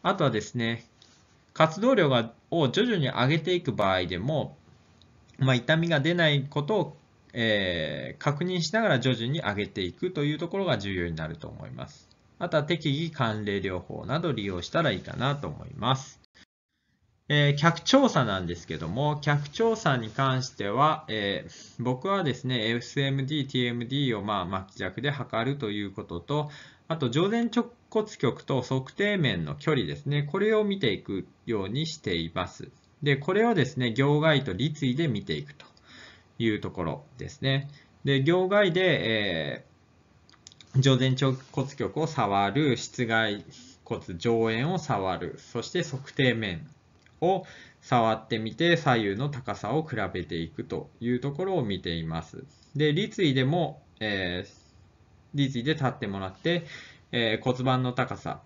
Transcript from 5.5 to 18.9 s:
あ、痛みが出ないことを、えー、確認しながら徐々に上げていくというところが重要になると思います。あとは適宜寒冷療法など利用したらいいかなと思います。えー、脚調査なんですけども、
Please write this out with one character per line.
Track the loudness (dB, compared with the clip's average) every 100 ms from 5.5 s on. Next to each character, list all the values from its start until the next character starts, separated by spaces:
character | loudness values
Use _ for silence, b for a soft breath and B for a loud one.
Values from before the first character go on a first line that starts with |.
あ、 |
痛 | 2 2 2
み | 4
が | 2
出 | 2
な | 4 4
い | 4 0
こ | -4
と | 0 0
を、 | 0 -6 _ _ _
え | -2 2 2 2 0 -2 -6 -10 -4
ー、 |
確 | -4 -2
認 | -2 -2
し | 0
な | 0
が | 2
ら | 2
徐 | 2
々 | 0 -2
に | -2
上 | -2
げ | -2 -4
て | -2
い | -4
く | -4 -4
と | -2
い | -2
う | -2
と | -4
こ | -2
ろ |
が | 0 0
重 | -2
要 | -2 -2
に | -4
な | -6
る | -8
と | -12
思 | -14 -14
い |
ま | -12 -12
す。 | -14 _ _ _ _
あ | 0
と | 0
は |
適 | 0 -2 0
宜 | 0 -2
寒 | -2 -2 0
冷 | -2 -2
療 | -2 -4
法 | -6 -10 -4
な | -2
ど | -2
利 | -2 -2
用 | -4
し | -2
た | 0
ら | 0
い | -2
い |
か | -6 -4
な | -2
と | -2 -6
思 | -8 -12
い |
ま | -4 -2 -2
す。 | -4 -20 _ B -20 _ _ _ _ _ _ _ 0
え | 4 4 6
ー、 |
脚 | 4 2
調 | 4 6 6
査 | 4
な | 2 0
ん | -2
で |
す | -6 -6
け | -6
ど |
も、 | -4